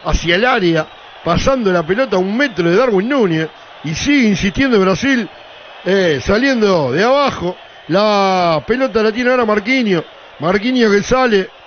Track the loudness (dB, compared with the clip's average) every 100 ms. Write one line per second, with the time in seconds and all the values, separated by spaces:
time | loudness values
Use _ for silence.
0 | -4 -2 0 0 0 0 0 0 -4 -12
1 | -20 -10 -4 0 0 0 0 0 0 -2
2 | 0 -2 -2 -2 -2 -2 0 2 2 0
3 | 0 0 0 0 -4 -10 -20 -12 -8 -4
4 | 0 2 2 0 -2 -2 0 2 2 0
5 | 0 -2 -4 -12 -20 -20 -20 -8 -2 0
6 | 0 0 0 0 0 0 2 2 0 0
7 | 0 2 0 -4 -8 -8 -16 -16 -4 0
8 | 2 2 2 2 0 0 -2 -2 0 0
9 | 0 0 0 0 0 -2 0 0 0 0
10 | -4 -14 -20 -6 -2 0 0 2 2 2
11 | 0 0 2 0 -2 -12